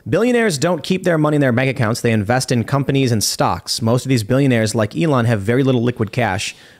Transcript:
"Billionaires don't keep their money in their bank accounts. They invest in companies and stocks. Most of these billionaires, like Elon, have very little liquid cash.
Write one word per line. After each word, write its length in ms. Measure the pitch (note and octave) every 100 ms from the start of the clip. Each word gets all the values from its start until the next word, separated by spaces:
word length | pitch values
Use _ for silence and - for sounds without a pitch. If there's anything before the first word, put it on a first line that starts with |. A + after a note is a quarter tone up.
| -
"Billionaires 480 | D3+ A#3+ A#3+ A3 C#3+
don't 260 | E3 F3
keep 220 | - F#3
their 140 | F3+ D#3+
money 160 | D3+
in 60 | D3+
their 100 | C3+
bank 160 | A#2 C3
accounts. 300 | B2 G#2+ A#2
They 120 | A#2+
invest 380 | A2+ G2+ B2 -
in 140 | B2
companies 480 | G#2+ C#3 C#3 C#3 C3
and 100 | A2+
stocks. 600 | - - C3 F2 - -
Most 240 | A2+ B2+ C3
of 20 |
these 140 | C3
billionaires, 500 | G#2 B2+ C#3+ A#2 G#2+
like 220 | A#2 G#2+ -
Elon, 300 | E3 C3 A#2
have 160 | A2
very 200 | G2 A#2+
little 200 | C3+ B2+
liquid 300 | A#2 - A2
cash. 440 | - A2+ F#2+ - - - -